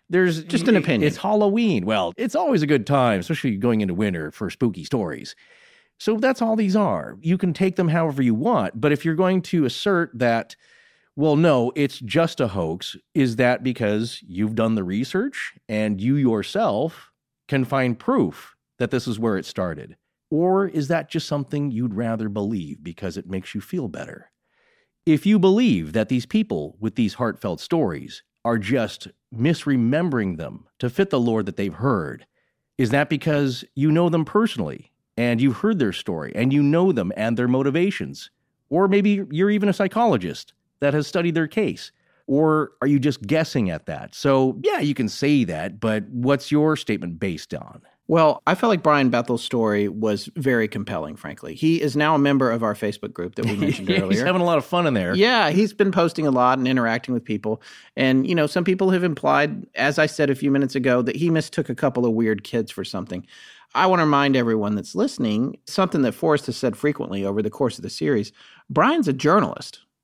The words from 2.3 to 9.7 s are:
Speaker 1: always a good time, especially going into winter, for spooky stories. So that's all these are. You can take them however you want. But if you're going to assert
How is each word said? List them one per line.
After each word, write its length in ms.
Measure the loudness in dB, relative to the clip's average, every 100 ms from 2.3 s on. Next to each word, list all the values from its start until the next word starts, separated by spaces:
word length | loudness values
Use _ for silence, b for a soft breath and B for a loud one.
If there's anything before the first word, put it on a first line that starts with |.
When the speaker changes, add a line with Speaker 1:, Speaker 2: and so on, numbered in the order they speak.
| -2
Speaker 1:
always 260 | 0 2
a 60 | 2
good 180 | 0 2
time, 320 | 2 4 2
especially 360 | -2 -4 -2 0
going 240 | 0 2
into 120 | 0 0
winter, 340 | -2 -2 -8
for 180 | -8 -10
spooky 320 | -2 -2 -2 -6
stories. 500 | -4 -4 -8 -14 -20 b b b b b _
So 200 | -4 0
that's 260 | 0 0
all 120 | -2 0
these 200 | 2 2
are. 420 | 0 -2 -6 -8
You 160 | -2 0
can 140 | 0
take 220 | 0 0 0
them 120 | 0
however 320 | 2 0 0
you 140 | 2 2
want. 440 | 2 0 0 0
But 120 | 0
if 100 | 0
you're 100 | 0 2
going 260 | 2 2
to 240 | 0 0
assert 460 | 0